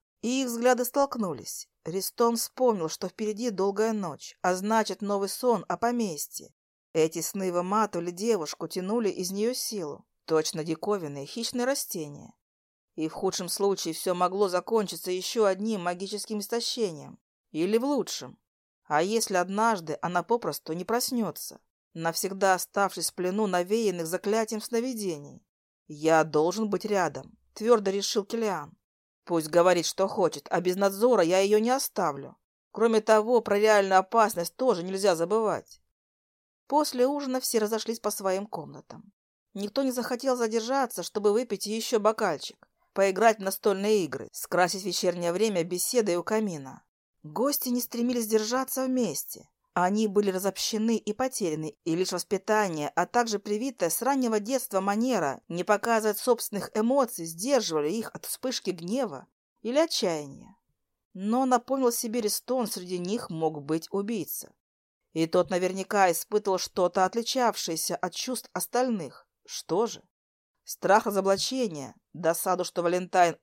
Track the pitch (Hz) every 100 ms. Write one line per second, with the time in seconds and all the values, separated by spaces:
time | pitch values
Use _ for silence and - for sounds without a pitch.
0 | _ _ 226 262 254 233 254 247 247 285
1 | 277 240 185 143 - - - _ 160 190
2 | - - 233 233 - - 254 208 160 -
3 | 185 - 214 208 247 190 196 196 220 214
4 | 175 135 - - 180 185 202 220 214 180
5 | 202 202 196 - 247 208 - 175 233 247
6 | 208 147 - - - _ _ _ _ 160
7 | 160 165 156 196 185 175 180 214 202 170
8 | 175 175 226 208 151 - 160 185 185 240
9 | 202 - 180 196 226 254 - 208 147 -
10 | _ _ - 160 156 165 160 160 202 208
11 | 151 139 139 233 233 247 247 277 - 185
12 | 147 143 - _ _ _ _ _ _ -
13 | 156 - 190 - 175 - 196 190 165 160
14 | 190 180 180 196 196 180 - 220 190 165
15 | 185 185 - 233 202 190 220 202 175 175
16 | 196 208 - 214 196 233 233 247 202 147
17 | 143 - _ _ _ 156 185 226 269 269
18 | - - 131 - _ _ _ _ - 151
19 | 190 226 220 185 180 202 226 202 160 -
20 | 170 180 165 233 170 143 - 170 185 233
21 | - 240 190 - - - _ _ _ 165
22 | 165 165 190 190 196 185 - 202 196 185
23 | - - 180 202 208 180 180 226 214 175
24 | 160 180 202 220 220 214 - 233 262 226
25 | 196 147 143 127 _ _ _ _ - 147
26 | 160 160 156 151 165 202 214 185 208 196
27 | 160 131 - _ _ - 220 233 196 196
28 | - 220 196 226 214 170 147 - _ _
29 | _ _ - 170 156 170 180 180 160 -
30 | 190 208 165 147 - - 180 185 196 196
31 | 247 220 165 185 196 214 226 269 - -
32 | 165 139 131 - _ _ _ - 233 220
33 | 214 214 220 240 233 202 214 208 196 190
34 | 190 226 208 175 170 - 254 180 180 190
35 | 202 165 170 220 214 143 - - _ _
36 | _ _ _ _ _ _ - 294 - 247
37 | 254 285 269 254 - 226 208 220 - 233
38 | 208 - 196 190 208 170 143 - - -
39 | - _ _ _ _ 196 208 269 269 247
40 | 226 240 269 247 226 226 226 269 240 269
41 | - 208 208 214 247 196 202 220 - 220
42 | 208 220 202 147 - - - _ _ -
43 | 196 190 226 220 190 - 214 190 202 214
44 | 151 139 - - - 175 175 190 196 170
45 | 180 175 170 180 220 185 170 180 - 247
46 | 208 175 - 214 214 156 135 135 _ _
47 | _ _ 151 156 277 277 254 247 - 233
48 | 240 247 214 220 220 254 262 262 262 254
49 | 208 135 - - - _ _ 180 180 208
50 | 214 196 202 185 196 190 - 220 226 226
51 | 208 202 262 - 175 151 156 - 165 165
52 | 180 180 - 190 - 214 196 156 147 -
53 | 175 240 233 202 214 208 269 - 165 -
54 | 247 277 240 208 202 269 - 196 196 208
55 | 254 214 143 127 - 170 175 208 233 226
56 | 214 202 254 233 - 202 - 214 226 277
57 | 233 - 165 165 247 262 180 156 147 220
58 | - - - - 262 - 185 170 170 254
59 | 226 131 - _ _ _ 220 277 330 -
60 | 185 156 143 - - _ _ _ _ _
61 | _ 185 202 247 262 240 240 269 247 233
62 | 226 240 208 - - 254 214 185 180 180
63 | 175 226 - 160 160 151 143 165 - 196
64 | 202 220 147 - - _ _ _ _ _
65 | _ 160 165 180 160 185 185 190 185 208
66 | 185 165 - 214 202 185 - - 175 196
67 | 185 233 233 262 233 - - 165 - 175
68 | 190 - - 240 - 180 - 240 254 208
69 | 139 - _ _ - - - 160 151 143
70 | _ _ _ _ _ _ - - 196 214
71 | 220 202 190 196 - 262 220 151 120 -
72 | _ 151 165 170 190 180 175 180 170 180
73 | 180 185 170 -